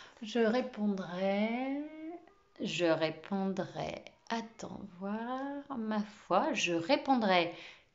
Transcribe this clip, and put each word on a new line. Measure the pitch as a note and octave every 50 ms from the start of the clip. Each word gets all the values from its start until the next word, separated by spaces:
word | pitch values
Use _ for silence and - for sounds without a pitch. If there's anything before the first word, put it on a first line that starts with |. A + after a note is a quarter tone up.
| - - - -
Je | - G#3 - A#3+
répondrais, | A3+ G#3+ A3 B3+ A#3+ - - G#3+ G#3 G#3 G3 F#3+ F#3 E3 F3+ F3+ F#3+ G3 G3 G3+ G#3 A3 A3+ B3 C4 C4+ C#4 C#4+ D4 D4+ D#4 D#4 D#4+ D#4+ F4 E4+ - - - _ _ _ _ -
je | - F#3+ D#3 D#3 F3
répondrais, | E3+ D#3+ D#3 D#3+ D#3 D3+ - - - G3+ G3 G3 F#3+ F#3+ F#3 E3+ D3 - D#3 D#3 D#3 - - - - - _ _ -
attends | A3+ A3+ A3 A3+ - - - F3+ F#3 - - G#3 F3+ F3
voir, | F#3 G3 G#3 A3 A3+ A#3+ B3+ C4 C4+ C#4 C#4+ C#4+ C#4+ - C#4
ma | A#3 A3 G#3+ G#3+ G#3+
foi, | G#3 - - - - - F3+ F#3+ B3+ D#4+ C4+
je | F#3+ - F3 F3
répondrais | E3 E3 - C4+ D4 - - C4+ B3 G#3+ G3 F#3 F3+ E3+ E3 - - - - - - - _